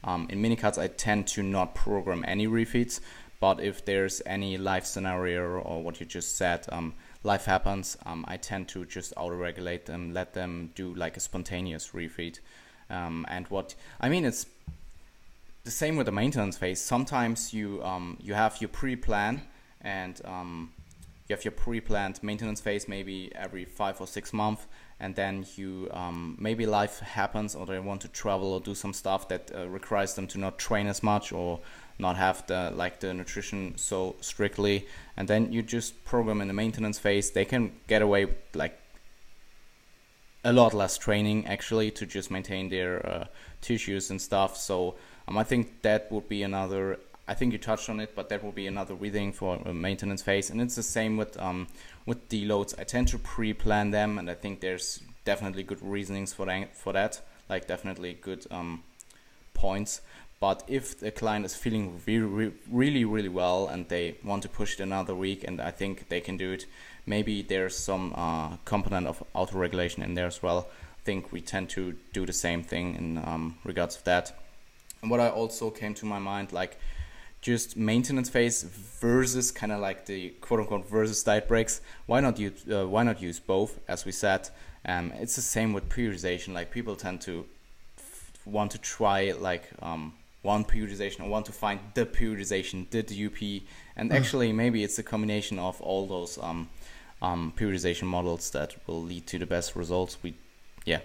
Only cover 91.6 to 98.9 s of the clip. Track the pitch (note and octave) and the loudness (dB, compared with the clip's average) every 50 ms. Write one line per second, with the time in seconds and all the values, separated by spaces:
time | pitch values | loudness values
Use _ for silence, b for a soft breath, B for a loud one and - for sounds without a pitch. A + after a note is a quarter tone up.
91.6 | - G#2 G2+ G2 G2+ G#2+ - B2+ A#2 - - - A2+ A2 A2 G2+ G2 G2 G#2 F#2+ | -2 -2 -2 -2 -6 -4 0 0 0 2 6 4 4 4 4 -2 -2 0 0 0
92.6 | F#2 - - F#2+ F2+ - - A2+ G#2+ G2 G#2+ G2 G#2 G#2 - - G#2+ G2+ G2+ G2+ | 0 -2 -4 -6 -6 -2 -2 -2 -2 0 -2 -4 -4 -4 -4 -4 -4 -4 -4 -6
93.6 | - B B B B B B - - A#2 B2+ C#3 C3 A#2+ - C3+ B2 A2+ A2 A2 | -8 B B B B B B -4 0 4 4 4 4 4 4 4 4 4 4 4
94.6 | A#2 B2 A#2 A2 G#2 G2+ - - A2 - - A2 G#2+ G#2+ G#2 G#2 G2+ - G#2+ F#2 | 4 4 4 4 2 2 0 -4 -4 -2 0 0 2 2 2 0 0 -2 -4 -2
95.6 | F2 F#2 F2+ - - - F#2+ F#2+ G2 G2 G2 F2+ F2 E2+ - - - E2+ E2 E2+ | -2 -4 -4 -4 -2 0 0 0 0 0 -2 -4 -4 -4 -6 -6 -6 -4 -2 -4
96.6 | E2 E2 - B B B B B B B B B - F#2 F2 E2+ E2+ D#2+ E2 - | -4 -6 -8 B B B B B B B B B 0 0 2 2 0 -2 0 2
97.6 | A2 G#2 F#2+ F#2 F#2 F2+ E2+ - - F#2 F2+ F2 F2 F2 E2+ D#2+ - - - C#2+ | 2 2 2 2 2 2 2 2 0 0 0 0 2 0 0 -2 -4 -4 -2 -2
98.6 | D2 D2 - - - - | -2 -2 -6 -10 -8 -6